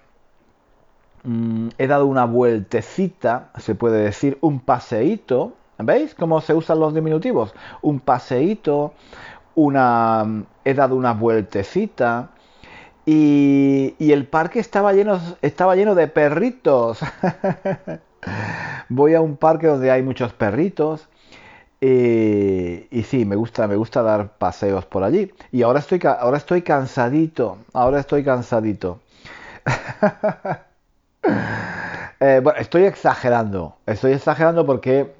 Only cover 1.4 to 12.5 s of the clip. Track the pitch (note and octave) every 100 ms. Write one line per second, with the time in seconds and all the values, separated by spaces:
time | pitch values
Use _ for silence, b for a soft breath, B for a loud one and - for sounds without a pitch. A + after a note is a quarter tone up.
1.4 | A2+ A2+ A2+ - C3+ C#3+ C#3 C3+ A#2+ A#2+
2.4 | B2 A2 F#2+ A2+ - - F#3 - A#2 B2
3.4 | - - - G#2 A#2 A2 G#2 - C#3 C3+
4.4 | D#3+ C3+ - A#2+ - A2 D3 G#3+ - B2+
5.4 | G#3 - _ - A2 A#3 D4+ - E3 D#3+
6.4 | - D#3+ D#3+ D#3+ D#3 D#3 D#3 D#3 B3+ F3
7.4 | G#2+ B B B D3+ C#3 - B2 - B2+
8.4 | E3+ G#3+ D#3 C#3+ D3 B B B B B
9.4 | _ - D3 C#3 B2 A#2 A2+ A2+ G#2+ A2
10.4 | G2 _ - C3+ C3 C3 B2+ G#2+ A#2 A2+
11.4 | F#2+ G2+ G2 F3+ G#3+ - A#2+ A#2 - B
12.4 | B